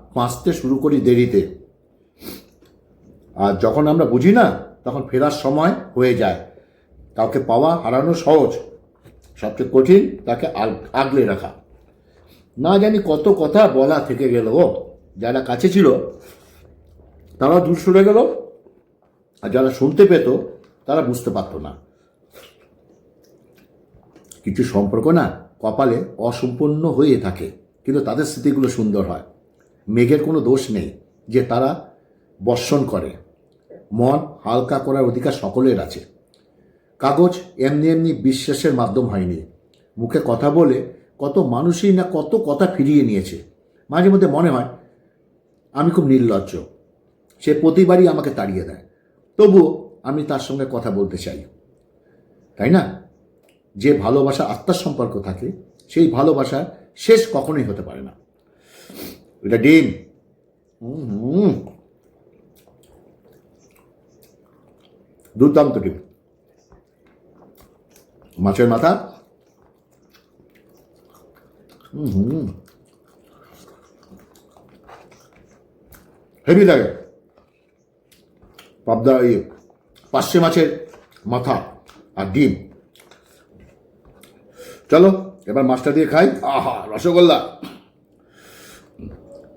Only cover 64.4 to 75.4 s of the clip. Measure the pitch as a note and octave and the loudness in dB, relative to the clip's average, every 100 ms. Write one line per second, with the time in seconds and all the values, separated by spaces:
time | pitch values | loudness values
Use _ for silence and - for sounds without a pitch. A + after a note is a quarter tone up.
64.4 | _ _ _ _ _ _ _ _ _ A2 | _ _ _ _ _ _ _ _ _ 2
65.4 | C#3+ D3 C#3 A2 F#2+ - - _ _ _ | 4 4 2 -2 -6 -10 -16 _ _ _
66.4 | _ _ _ - _ _ _ _ _ _ | _ _ _ -20 _ _ _ _ _ _
67.4 | _ _ _ _ _ _ _ _ _ - | _ _ _ _ _ _ _ _ _ -4
68.4 | F3+ G2 A#2+ A#2 D#3+ - - - _ _ | -2 2 2 2 0 0 -6 -20 _ _
69.4 | _ _ _ _ _ _ _ _ _ _ | _ _ _ _ _ _ _ _ _ _
70.4 | _ _ _ _ _ _ _ _ _ _ | _ _ _ _ _ _ _ _ _ _
71.4 | _ _ _ _ _ C#3+ C#3 F#2+ A2+ D#3 | _ _ _ _ _ -10 -4 -2 -2 -4
72.4 | G#2+ - _ _ _ _ _ _ _ _ | -8 -14 _ _ _ _ _ _ _ _
73.4 | _ _ - _ _ _ _ - _ _ | _ _ -20 _ _ _ _ -20 _ _
74.4 | _ _ _ _ - - _ _ _ _ | _ _ _ _ -20 -20 _ _ _ _